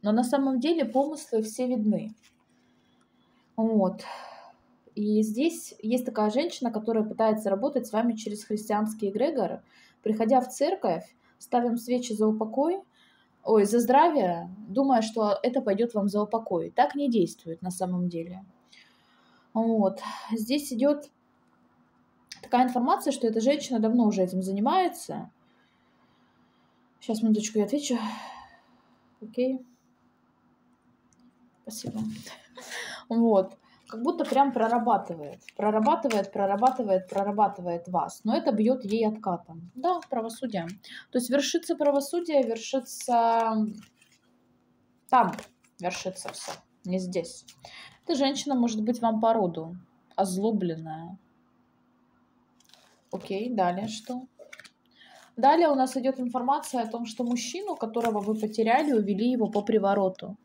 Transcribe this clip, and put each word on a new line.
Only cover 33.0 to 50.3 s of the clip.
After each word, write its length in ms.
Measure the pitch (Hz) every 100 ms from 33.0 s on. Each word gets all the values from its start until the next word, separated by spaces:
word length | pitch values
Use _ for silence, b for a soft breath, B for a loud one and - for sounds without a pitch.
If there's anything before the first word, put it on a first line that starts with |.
| -
Вот. 480 | 233 233 202 185 - b b _
Как 120 | 220
будто 220 | 254 349
прям 280 | 285 262 277
прорабатывает. 880 | 247 226 233 220 202 - 170 147 - - -
Прорабатывает, 760 | 208 214 226 320 285 214 190
прорабатывает, 800 | 208 196 202 254 254 220 185 185
прорабатывает 800 | 196 196 202 202 196 175 170 170
вас. 320 | 180 170 -
Но 140 | 214 285
это 160 | 320
бьет 320 | 214 220 262
ей 240 | 190 220 214
откатом. 640 | 214 - 175 - 165 175
Да, 240 | 254 320 349 -
правосудие. 600 | 247 226 226 254 202 170 202 B B B
То 80 | 254
есть 100 | 240
вершится 460 | 277 277 339 -
правосудие, 680 | 330 294 277 277 349 339 285
вершится 1200 | 233 226 - 269 - - - 233 226 226 226 220 214 - - _ _ _ _ _ _ _ _ _ _ _ _
там. 240 | 254 202 - - _ _ _
Вершится 480 | 175 180 185 185 -
все, 200 | - - - _ _
не 160 | 180 185
здесь. 440 | 185 180 165 - - - B B B B
Эта 100 | -
женщина 400 | 294 269 277 294
может 260 | 262 233 214
быть 200 | 214 240
вам 200 | 226 220
по 120 | 226
роду 440 | 226 185 165 165 180 - _ _
озлобленная. 1040 | - 190